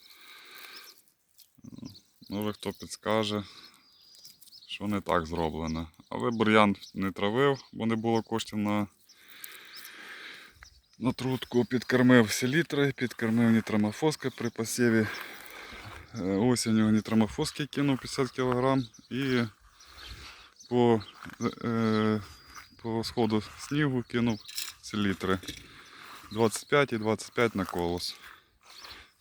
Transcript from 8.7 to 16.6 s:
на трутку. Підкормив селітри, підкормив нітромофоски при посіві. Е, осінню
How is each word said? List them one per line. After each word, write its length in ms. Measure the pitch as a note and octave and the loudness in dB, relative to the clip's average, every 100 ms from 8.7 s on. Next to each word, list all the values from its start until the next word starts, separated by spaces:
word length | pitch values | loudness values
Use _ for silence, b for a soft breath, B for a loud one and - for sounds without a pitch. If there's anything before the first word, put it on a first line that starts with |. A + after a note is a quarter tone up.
| G#2 G#2 _ B B B B B B B B B B B B B B B B B _ _ - | 0 -2 _ B B B B B B B B B B B B B B B B B _ _ -6
на 120 | A#2 | -4
трутку. 540 | - B2+ B2+ - A#2+ A2+ | -2 -4 -4 0 0 2
Підкормив 680 | B2+ - B2+ B2+ B2+ G#2 | -2 2 4 8 8 6
селітри, 600 | - B2+ D#3 D3+ C#3+ C#3+ | 0 0 0 0 0 0
підкормив 600 | - B2 - A2+ A2+ A#2 | 0 -6 -2 0 4 6
нітромофоски 800 | A2+ G#2 G#2+ G#2+ - D#3 D3 C3 | 4 2 0 0 0 -2 -2 -6
при 200 | - A#2 | -6 -6
посіві. 580 | - A2+ - A#2+ A2+ G#2 B B B B B B B B B B A#2 | -6 -4 2 4 4 2 B B B B B B B B B B -6
Е, 80 | |
осінню 680 | F#2 G2 B2 A#2 | -2 2 4 2